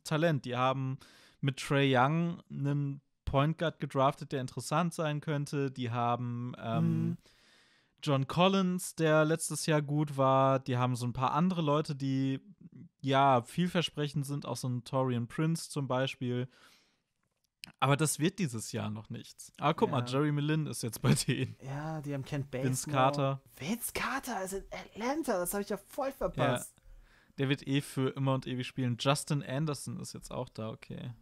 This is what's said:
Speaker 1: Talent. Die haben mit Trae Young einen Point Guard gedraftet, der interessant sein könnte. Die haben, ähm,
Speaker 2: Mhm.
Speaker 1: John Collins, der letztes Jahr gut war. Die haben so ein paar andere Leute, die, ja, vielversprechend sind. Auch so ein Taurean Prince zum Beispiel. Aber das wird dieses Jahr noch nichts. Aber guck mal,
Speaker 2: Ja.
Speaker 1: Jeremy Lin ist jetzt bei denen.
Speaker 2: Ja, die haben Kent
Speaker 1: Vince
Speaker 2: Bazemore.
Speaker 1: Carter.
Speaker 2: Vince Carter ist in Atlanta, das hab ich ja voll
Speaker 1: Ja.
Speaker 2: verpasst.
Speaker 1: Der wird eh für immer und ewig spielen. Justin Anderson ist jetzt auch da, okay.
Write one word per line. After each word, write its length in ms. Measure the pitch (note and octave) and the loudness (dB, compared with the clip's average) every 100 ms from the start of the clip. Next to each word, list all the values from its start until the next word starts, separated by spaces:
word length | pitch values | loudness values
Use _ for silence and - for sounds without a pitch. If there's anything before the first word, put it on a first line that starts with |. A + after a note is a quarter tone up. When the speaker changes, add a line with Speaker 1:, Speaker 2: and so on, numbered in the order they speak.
Speaker 1:
Talent. 400 | - D#3 E3 D3 | -4 0 2 2
Die 120 | B2+ A#2+ | 0 0
haben 420 | C3 C3 C3 C3 - - - _ | 2 2 -2 -6 -12 -20 -20 _
mit 180 | C#3 C3 | -2 -2
Trae 360 | - C#3 C#3 | 0 4 6
Young 480 | B2+ C3 E3 E3+ F3 - | 6 6 4 0 -4 -10
einen 500 | C#3+ C#3 C#3+ C#3+ C#3 - _ | -4 -2 0 -2 -6 -12 _
Point 340 | - C#3 C#3+ D#3+ | -2 2 2 2
Guard 200 | E3 - | -2 -2
gedraftet, 540 | D3 C#3 C3+ C#3+ C#3+ | -4 2 2 2 -4
der 80 | C#3+ | -4
interessant 540 | B2+ - A#2 D#3 F3 | -4 -8 -2 0 0
sein 260 | - D#3 D3 | 0 -2 -2
könnte. 500 | D3+ D3 C#3+ D3 C#3 | -2 -2 -2 -2 -2
Die 200 | C3 A#2+ | -2 -4
haben, 640 | A#2+ A#2+ A#2+ B2 A#2+ B2 A#2+ | 0 0 0 -2 -4 -6 -8
ähm, 480 | A2+ A2+ E3 E3 - | -2 2 2 2 0
Speaker 2:
Mhm. 80 | E3+ _ _ _ _ _ _ _ _ | -4 _ _ _ _ _ _ _ _
Speaker 1:
John 240 | - C#3 C3+ | 0 0 2
Collins, 680 | - F#3 G3 F#3 F3+ - - | 2 4 4 2 -2 -6 0
der 280 | D#3+ D#3 | 4 6
letztes 420 | D#3 D#3+ - D3+ - | 4 2 -2 -4 2
Jahr 140 | D3+ | 2
gut 360 | C#3+ D3 D3+ C3+ | 2 0 0 2
war. 420 | C3+ C3+ C3+ C3+ | 4 6 6 4
Die 180 | C3 B2 | 2 2
haben 200 | B2 B2 | 2 0
so 100 | B2 | -2
ein 60 | |
paar 200 | A2+ B2+ | 0 0
andere 300 | C#3+ F3+ F3 | 2 2 2
Leute, 320 | D#3 D3 D#3 | 2 2 0
die, 460 | C#3 C3+ C3+ C3+ C3+ - - - - - _ | -2 -2 0 0 -2 -6 -20 -20 -20 -20 _
ja, 420 | C3+ C3+ C#3 B2+ | 2 6 6 6
vielversprechend 840 | A#2 - F3 F3+ D#3 - D3 D3+ C#3 | 2 0 0 2 0 -2 -2 -2 -4
sind. 180 | C#3+ | -4
Auch 120 | - - | -4 -4
so 120 | C3 | -2
ein 140 | B2 | -4
Taurean 440 | - C3+ C3 A#2+ A#2 | -2 0 0 0 -2
Prince 420 | - D#3+ E3 - | 0 0 0 -2
zum 160 | - C3+ | -4 -2
Beispiel. 600 | B2+ C3 - B2 B2 B2+ - - _ _ _ _ _ _ _ _ _ - - | 0 0 -2 -2 -2 -4 -10 -20 _ _ _ _ _ _ _ _ _ -20 -2
Aber 180 | C3+ C#3 | 2 4
das 220 | D3+ - | 2 2
wird 220 | D#3 G3 | 0 0
dieses 320 | E3 A#2 - | -2 -2 -6
Jahr 180 | A2+ G#2 | -6 -6
noch 180 | G#2+ G#2+ | -8 -10
nichts. 440 | A#2 - - - - | -14 -14 -20 -20 -2
Aber 160 | C#3+ | 0
guck 160 | D#3+ A#3 | 2 2
mal, 80 | D3 | 2
Speaker 2:
Ja. 60 | A#2+ | 0
Speaker 1:
Jeremy 340 | C3 D3+ D3 | 0 2 2
Lin 260 | D3 D#3 C#3+ | 2 0 0
ist 160 | B2+ | -4
jetzt 180 | A#2+ - | -6 0
bei 140 | B2+ | 2
denen. 420 | C#3+ - C3+ B2 G#2+ | 2 2 -2 -2 -6
Speaker 2:
Ja, 360 | C3+ C#3 D#3 D#3+ | -10 -8 -6 -6
die 120 | C#3+ | -6
haben 120 | C#3 | -6
Kent 280 | C3 D3 C3 | -4 -6 -4
Speaker 1:
Vince 340 | B2+ C3 C3 - | -2 -2 -2 -2
Speaker 2:
Bazemore. 20 | C#3+ | 2
Speaker 1:
Carter. 380 | C3 C#3+ C3+ C3+ - - | 2 4 0 -2 -8 -10
Speaker 2:
Vince 360 | C#3 A#3 - | -4 -4 -4
Carter 480 | - - C4 C4 G#3+ | -4 -4 -4 -6 -6
ist 80 | F#3+ | -6
in 100 | G3 - | -6 -8
Atlanta, 680 | - F3+ - A#3 D4+ C4+ G3 | -14 -14 -6 -2 -2 0 0
das 160 | F3 | 0
hab 60 | G3+ | -2
ich 80 | G3+ | -2
ja 80 | G3 | -4
voll 320 | - - C4+ | -6 -6 -6
Speaker 1:
Ja. 40 | |
Speaker 2:
verpasst. 600 | C4 F3+ - C3 - - - - - - _ _ - | -2 -4 0 0 0 -6 -16 -20 -20 -20 _ _ -4
Speaker 1:
Der 100 | C3+ | 0
wird 180 | C#3 - | 0 0
eh 140 | C#3 | -2
für 300 | - - C3 | -2 -2 -2
immer 240 | C3+ C3+ | 0 0
und 120 | C3 - | 0 -2
ewig 180 | B2+ B2 | -6 -6
spielen. 300 | - B2+ A#2 | -4 -2 0
Justin 440 | C#3 D3 - D3 | 0 0 0 -4
Anderson 540 | - C3 D#3 C#3 - A#2+ | -2 -2 -2 -4 -8 -10
ist 120 | B2 | -10
jetzt 200 | - - | -12 -10
auch 160 | C3 B2 | -8 -8
da, 220 | - A2 | -8 -10
okay. 420 | A#2+ - - B2 A2+ | -10 -12 -12 -12 -14